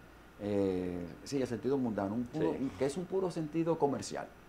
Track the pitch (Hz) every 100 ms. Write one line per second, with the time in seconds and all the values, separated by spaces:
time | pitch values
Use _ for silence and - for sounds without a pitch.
0 | - - - - 104 101 98 92 90 90
1 | 87 - - 139 123 113 120 139 123 101
2 | 98 113 120 156 160 - 135 - 135 185
3 | 175 190 185 165 151 165 165 160 143 123
4 | - 69 - -